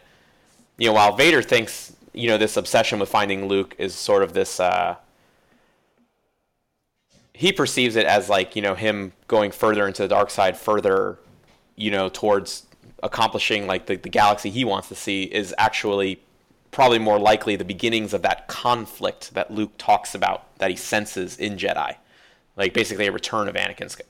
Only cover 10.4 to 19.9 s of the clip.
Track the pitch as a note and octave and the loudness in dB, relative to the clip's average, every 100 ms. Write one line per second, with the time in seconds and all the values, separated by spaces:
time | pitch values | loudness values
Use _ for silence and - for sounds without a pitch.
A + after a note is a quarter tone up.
10.4 | F#2+ F2+ - G#2+ G2 F#2+ G2 - _ _ | 0 0 0 0 2 2 0 -6 _ _
11.4 | _ _ _ - G#2 G2 F#2+ - G#2+ G2+ | _ _ _ -8 -4 -2 -2 -2 0 0
12.4 | F#2 - - _ - - - - A2+ - | 0 -12 -16 _ -20 -10 -6 -2 -2 0
13.4 | - G#2+ G2+ F#2+ - F#2+ G2 G2 G#2 G#2 | -2 -2 -2 -4 -4 -8 -4 2 4 2
14.4 | G#2 A#2 A#2+ G2 - F#2+ - G2 F#2 G#2+ | -4 -4 -2 -4 -6 -10 -6 -4 -4 -6
15.4 | F#2 - G#2+ - G#2+ G2+ G2 F#2 _ _ | -4 0 0 0 -2 0 -2 -6 _ _
16.4 | _ _ _ - B2+ A#2 G#2+ G#2 G#2 A2 | _ _ _ 2 4 4 4 4 4 2
17.4 | A2 G2 F#2 F#2 A#2 A2+ G#2 G2 F#2+ - | 0 -4 -4 -4 -2 -2 -2 -2 -2 -2
18.4 | - - B2 A#2+ G#2 - F#2 - - - | -6 -4 0 0 -2 -6 -6 -6 -8 -6
19.4 | - G#2+ G#2 - - | -4 -4 -6 -4 2